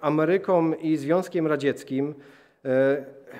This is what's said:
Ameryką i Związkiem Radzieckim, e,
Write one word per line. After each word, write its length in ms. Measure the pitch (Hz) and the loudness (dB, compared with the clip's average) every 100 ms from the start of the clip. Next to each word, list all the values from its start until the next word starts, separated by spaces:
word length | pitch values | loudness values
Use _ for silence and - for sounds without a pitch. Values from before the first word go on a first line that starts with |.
Ameryką 720 | 151 151 160 190 190 180 160 | 0 2 2 0 2 2 2
i 240 | 160 160 156 | 0 -2 -2
Związkiem 500 | 135 175 185 180 160 | 0 0 0 -2 0
Radzieckim, 680 | 147 139 123 - 131 143 147 - - _ _ 139 | 0 0 -2 -4 -4 -4 -6 -16 -20 _ _ -2
e, 520 | 131 135 143 - - - - | 2 2 0 -4 -18 -20 -20